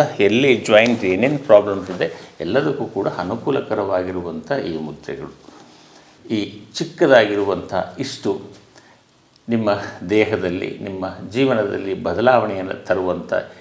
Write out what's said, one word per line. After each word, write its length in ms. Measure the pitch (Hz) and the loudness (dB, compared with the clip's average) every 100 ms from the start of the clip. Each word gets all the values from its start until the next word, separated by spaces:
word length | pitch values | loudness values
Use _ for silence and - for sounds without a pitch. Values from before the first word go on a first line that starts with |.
| 147 - | 4 4
ಎಲ್ಲಿ 360 | 101 113 139 110 | 4 4 4 4
ಜಾಯಿಂಟ್ 500 | 113 107 120 113 95 | 6 6 6 4 2
ಏನೇನು 320 | 92 135 143 | 2 2 2
ಪ್ರಾಬ್ಲಮ್ಸ್ 540 | - 104 101 95 - | 6 6 6 -2 -4
ಇದೆ 380 | 90 82 - - - | -4 -4 -4 -16 -8
ಎಲ್ಲದಕ್ಕೂ 460 | 82 127 151 - 110 | -2 0 0 -2 -4
ಕೂಡ 220 | 98 - | -2 -2
ಅನುಕೂಲಕರವಾಗಿರುವಂಥ 1400 | - 90 117 147 135 135 107 98 92 92 90 85 80 - | -2 -4 -4 -2 -2 -2 -2 0 -2 -2 -4 -6 -8 -6
ಈ 260 | 135 98 78 | -4 -4 -6
ಮುದ್ರೆಗಳು. 720 | 78 76 - 67 73 - - - - - - - - - - | -8 -10 -10 -10 -12 -16 -20 -20 -20 -20 -20 -20 -20 -18 -6
ಈ 320 | 107 95 - - | -4 -4 -8 -12
ಚಿಕ್ಕದಾಗಿರುವಂಥ 1000 | - 165 - 160 123 107 101 98 87 - 92 - - | -8 -8 2 4 4 4 2 0 -2 -4 -4 -4 -6
ಇಷ್ಟು 420 | 131 - 104 95 - - - - - _ _ _ _ _ - | -10 -6 -4 -4 -8 -20 -20 -20 -20 _ _ _ _ _ -4
ನಿಮ್ಮ 200 | 117 107 101 - - 90 | 0 0 0 -4 -10 0
ದೇಹದಲ್ಲಿ, 720 | 107 107 101 92 92 104 - | 2 2 0 -2 -4 -6 -8
ನಿಮ್ಮ 240 | 101 95 92 92 92 | -10 -8 -8 -8 -6
ಜೀವನದಲ್ಲಿ 720 | 113 135 113 101 98 98 92 | 0 2 2 0 -2 -4 -4
ಬದಲಾವಣೆಯನ್ನು 840 | 117 104 123 123 104 95 92 - - | -2 2 4 4 2 -2 -6 -6 -2
ತರುವಂಥ 480 | 95 92 85 - 95 - - | 0 0 -2 -2 -4 -4 -12